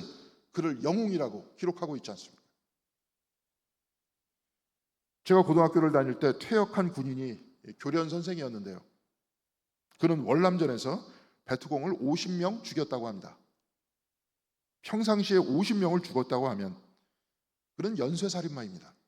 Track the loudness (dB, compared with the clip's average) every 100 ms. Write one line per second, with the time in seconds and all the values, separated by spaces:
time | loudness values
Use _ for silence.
0 | -4 -14 -20 _ _ -4 -4 -2 -2 0
1 | 0 -2 -4 -6 -16 -6 -6 -4 -6 -8
2 | -10 -14 -18 _ _ _ _ _ _ _
3 | _ _ _ _ _ _ _ _ _ _
4 | _ _ _ _ _ _ _ _ _ _
5 | _ _ 4 6 8 6 6 6 4 4
6 | 2 2 0 0 0 2 2 0 -2 -2
7 | -6 -6 -8 -10 -16 _ -20 -10 -2 -2
8 | -2 -4 -6 -6 -8 -8 -10 -14 -18 _
9 | _ _ _ _ _ _ _ _ _ _
10 | 0 2 2 4 4 2 0 -2 -4 -6
11 | -10 -20 _ _ -6 -6 -4 -4 -2 -2
12 | -2 -2 -2 -2 -2 -4 -8 -6 -4 -4
13 | -6 -10 -14 -20 _ _ _ _ _ _
14 | _ _ _ _ _ _ _ _ -6 -2
15 | 2 2 4 4 4 2 2 2 2 2
16 | 0 -2 0 0 0 -2 -6 -10 _ _
17 | _ _ _ _ _ _ _ -6 -4 0
18 | 0 0 -2 -2 -6 -8 -10 -14 -18 _